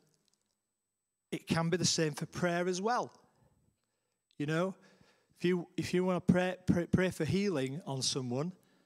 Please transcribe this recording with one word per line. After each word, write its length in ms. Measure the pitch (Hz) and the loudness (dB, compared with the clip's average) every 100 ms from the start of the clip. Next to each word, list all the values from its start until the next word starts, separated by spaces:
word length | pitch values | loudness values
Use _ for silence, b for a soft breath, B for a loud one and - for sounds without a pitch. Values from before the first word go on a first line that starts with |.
| _ _ _ _ _ _ _ _ _ _ _ _ _ | _ _ _ _ _ _ _ _ _ _ _ _ _
it 160 | 160 - | -10 -2
can 240 | 165 165 | 0 2
be 60 | 175 | 2
the 80 | |
same 300 | 165 - 156 | 2 2 0
for 120 | 147 160 | -2 -8
prayer 440 | - 175 170 180 | -2 0 0 0
as 120 | 185 | -2
well. 300 | 208 240 143 - _ _ _ _ _ _ _ _ _ _ _ - | 0 0 -2 -10 _ _ _ _ _ _ _ _ _ _ _ -8
You 80 | 147 | -4
know, 300 | 160 190 - b b b b b _ | -2 -2 -4 b b b b b _
if 60 | |
you, 240 | 175 180 - - | 0 2 -2 -6
if 180 | - | -2
you 120 | 180 185 | 0 2
wanna 160 | 180 | 2
pray, 340 | - 180 180 180 - | 2 2 0 -2 0
pray, 220 | 175 170 | 0 2
pray 220 | 180 185 | 2 2
for 160 | - 156 | 0 0
healing 560 | 190 202 156 131 143 151 | 0 2 0 -2 -4 -6
on 160 | 135 | -4
someone 520 | 123 143 127 127 170 - b b | -2 -4 -2 -2 -4 -8 b b